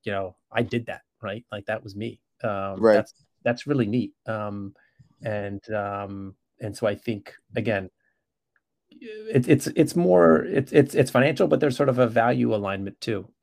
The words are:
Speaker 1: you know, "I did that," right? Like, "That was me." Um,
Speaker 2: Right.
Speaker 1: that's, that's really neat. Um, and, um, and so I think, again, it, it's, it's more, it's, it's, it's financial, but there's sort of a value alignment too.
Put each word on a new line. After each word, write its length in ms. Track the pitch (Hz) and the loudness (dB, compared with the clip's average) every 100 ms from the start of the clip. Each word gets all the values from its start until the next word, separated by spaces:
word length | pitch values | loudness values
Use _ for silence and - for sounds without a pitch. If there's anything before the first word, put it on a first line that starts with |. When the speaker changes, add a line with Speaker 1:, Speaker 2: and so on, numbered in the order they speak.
Speaker 1:
you 80 | 107 | -6
know, 240 | 98 95 - _ | -6 -6 -10 _
"I 100 | 113 | -2
did 240 | 120 123 120 | -2 -2 -6
that," 160 | 85 _ _ | -12 _ _
right? 240 | 104 107 - | -10 -10 -10
Like, 160 | 104 101 | -10 -6
"That 160 | 110 | -8
was 140 | 107 101 | -8 -10
me." 240 | 113 - _ _ | -10 -10 _ _
Um, 360 | 113 98 98 98 | -6 -4 -6 2
Speaker 2:
Right. 140 | 110 | 6
Speaker 1:
that's, 300 | 107 107 _ _ _ | 6 4 _ _ _
that's 240 | 120 123 139 | -4 -2 -2
really 200 | 139 107 | 0 0
neat. 260 | 123 101 _ - | 0 -4 _ -8
Um, 500 | 110 104 101 98 - _ _ _ _ | -6 -6 -8 -12 -16 _ _ _ _
and, 380 | 117 104 101 101 - | -6 -6 -6 -10 -6
um, 640 | 107 101 101 98 98 98 - _ - | -4 -4 -6 -8 -10 -12 -16 _ -12
and 160 | 107 101 | -10 -2
so 100 | 107 | -2
I 80 | 98 | -2
think, 360 | - 104 - - _ | -6 -8 -8 -20 _
again, 360 | 123 113 101 95 _ _ _ _ _ _ _ _ _ _ | -4 -2 -2 -4 _ _ _ _ _ _ _ _ _ _
it, 580 | - 226 214 220 139 127 | -20 -18 -14 -2 0 2
it's, 200 | 151 - | 2 2
it's 260 | - 147 | 0 0
more, 480 | 175 180 180 - - | 2 4 6 6 6
it's, 300 | - 143 135 | 2 -2 2
it's, 240 | 147 131 - | 4 4 2
it's 160 | 131 | 2
financial, 340 | 123 143 143 170 | 4 2 2 2
but 140 | 147 | 2
there's 160 | 147 127 | 0 0
sort 120 | 139 | 0
of 120 | 123 | 2
a 80 | 120 | 2
value 440 | 117 117 127 120 107 | 2 2 2 0 0
alignment 440 | 98 98 98 - | -2 -6 -8 -10
too. 280 | - 104 95 _ | -6 -6 -8 _